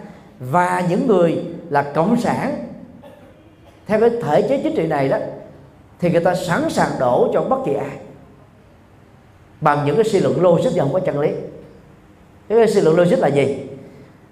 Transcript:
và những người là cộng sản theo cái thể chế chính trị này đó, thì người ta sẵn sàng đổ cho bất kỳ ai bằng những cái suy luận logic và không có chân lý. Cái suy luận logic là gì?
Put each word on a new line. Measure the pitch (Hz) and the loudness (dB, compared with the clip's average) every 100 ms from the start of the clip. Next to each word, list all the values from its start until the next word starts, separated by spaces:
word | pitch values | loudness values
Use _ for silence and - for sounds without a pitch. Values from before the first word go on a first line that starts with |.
| - - - - | -16 -20 -20 -14
và | 127 170 180 180 180 | -2 0 0 0 0
những | 196 269 | 0 2
người | 185 170 135 - - - | 4 2 0 -6 -10 -4
là | 143 | -2
cộng | 143 151 170 240 | 0 0 0 0
sản | 170 - 226 - - - - - - - - - - - - - - | 0 -2 -4 -6 -10 -16 -20 -20 -20 -20 -20 -20 -20 -20 -20 -18 -4
theo | 214 | 2
cái | 233 - | 2 0
thể | 143 160 | 0 2
chế | 220 269 | 2 0
chính | 311 - | -2 -2
trị | 160 | -2
này | 147 135 | 0 0
đó, | 208 - - - - - - - - | -2 -4 -12 -18 -20 -20 -20 -20 -4
thì | 175 | 0
người | 170 | 2
ta | 185 | 2
sẵn | 175 170 190 320 | 0 -2 -2 0
sàng | 208 151 143 | 0 -2 0
đổ | 123 135 240 | 0 2 2
cho | 180 | 0
bất | - 262 | 0 -2
kỳ | - | -2
ai | 139 139 - - - - - - - - - _ - - - - _ - - | -4 -6 -12 -18 -20 -20 -20 -20 -20 -20 -20 _ -20 -20 -20 -20 _ -20 -4
bằng | 156 143 | 0 0
những | 143 180 | 2 0
cái | |
suy | 214 190 | 2 2
luận | 139 131 | 0 2
logic | 180 170 254 | 4 4 2
và | 180 | 0
không | 143 | -2
có | 180 | -2
chân | - 143 | -2 -2
lý. | 151 - - - - - - - - - - - - | -2 -4 -10 -16 -20 -20 -20 -20 -20 -20 -20 -20 -2
Cái | 226 214 | 2 4
suy | 202 | 4
luận | 160 170 | 4 4
logic | 175 254 | 4 2
là | 147 | 2
gì? | 139 - - - - - - - - - | 2 0 -2 -10 -16 -18 -20 -20 -20 -18